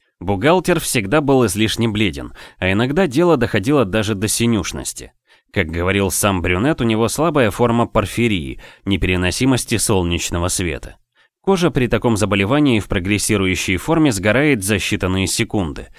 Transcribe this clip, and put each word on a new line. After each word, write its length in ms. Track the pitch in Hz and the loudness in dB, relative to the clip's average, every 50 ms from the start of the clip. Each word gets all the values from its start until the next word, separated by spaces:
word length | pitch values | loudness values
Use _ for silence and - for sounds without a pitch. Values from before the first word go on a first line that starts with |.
| _ _ _ _ | _ _ _ _
Бухгалтер 580 | 87 87 101 92 104 147 175 185 170 - 180 160 | -6 -4 -2 0 2 2 2 2 2 0 0 0
всегда 400 | - - - 131 98 98 143 156 | -2 -2 -2 -2 -2 0 0 0
был 260 | 151 135 139 131 123 | 2 4 4 4 4
излишне 440 | 107 85 101 110 107 - - 117 117 | 2 2 0 0 0 0 0 -2 -2
бледен, 420 | 104 107 110 95 76 69 64 62 - - - - - _ | 0 0 -2 -2 -2 -6 -10 -14 -16 -18 -20 -20 -10 _
а 120 | 92 92 | -2 0
иногда 360 | 95 101 120 127 - 185 196 160 | 0 2 0 0 0 0 0 0
дело 280 | 113 147 175 175 165 | 2 2 4 4 4
доходило 480 | 131 117 101 - 107 92 123 151 143 120 | 4 2 0 0 -2 0 2 2 2 2
даже 320 | 95 87 110 107 107 113 | 2 0 -2 -2 -2 -2
до 140 | 95 107 104 | -2 -2 -2
синюшности. 800 | - - 117 117 113 104 85 - - 76 64 - - - - - - _ _ _ _ _ _ _ | -2 0 0 2 2 0 -2 -4 -6 -8 -10 -10 -10 -12 -16 -18 -20 _ _ _ _ _ _ _
Как 160 | - 104 90 80 | -4 -4 -4 -2
говорил 420 | 80 85 87 92 98 98 98 92 | -2 -2 -2 0 0 0 0 0
сам 320 | 82 - - 104 98 92 | 0 0 0 0 0 0
брюнет, 400 | 85 92 90 90 110 143 156 - | 0 0 0 0 0 0 0 0
у 20 | 131 | 0
него 240 | 113 110 110 117 107 | 0 0 0 0 0
слабая 420 | - - - 175 151 147 123 107 | 0 0 0 0 2 2 2 2
форма 340 | - - 120 117 113 117 120 | 2 2 0 2 2 2 0
порфирии, 760 | - - 110 101 - - - 117 117 104 90 73 65 - - - - - _ _ | 0 0 -2 -2 -2 -2 -2 0 0 0 -2 -4 -6 -10 -12 -14 -20 -20 _ _
непереносимости 920 | 98 98 92 95 92 92 90 92 90 90 - 131 135 131 120 - - 120 101 | -2 0 0 0 0 0 0 0 0 0 0 2 2 2 0 0 -2 -2 -2
солнечного 720 | - - 110 95 90 85 87 85 - - - 87 85 90 | 0 0 2 2 2 0 -2 -2 -4 -4 -4 -2 -2 -2
света. 500 | - - 98 85 71 62 - - - - _ _ _ _ _ _ _ _ _ | -2 -2 -4 -4 -6 -8 -10 -14 -18 -20 _ _ _ _ _ _ _ _ _
Кожа 280 | - 196 185 175 165 | 0 0 2 2 0
при 160 | 139 143 127 113 | 2 0 0 0
таком 280 | 120 110 - 123 113 | 0 0 2 0 2
заболевании 640 | 98 107 98 101 101 98 98 135 147 151 143 120 107 | 2 0 0 2 0 2 2 2 2 2 2 2 0
в 80 | 95 - | 0 -2
прогрессирующей 880 | 101 101 87 95 104 101 - - 110 104 95 92 92 87 - - 95 | -2 -2 0 0 0 0 0 0 0 0 2 0 0 -2 -2 -2 -2
форме 380 | 85 - - 160 160 156 147 113 | -2 -2 0 2 4 4 2 2
сгорает 500 | 98 87 104 104 123 147 156 139 107 92 | 0 0 0 2 2 2 2 0 0 0
за 140 | 98 110 95 | 0 0 0
считанные 500 | - - 110 90 - 92 92 95 95 87 | 0 -2 -2 -2 -2 -2 0 0 -2 -2
секунды, 640 | - - 117 104 - 107 92 80 65 - - - - | -2 -2 -2 -2 -2 -2 -2 -4 -6 -10 -14 -16 -20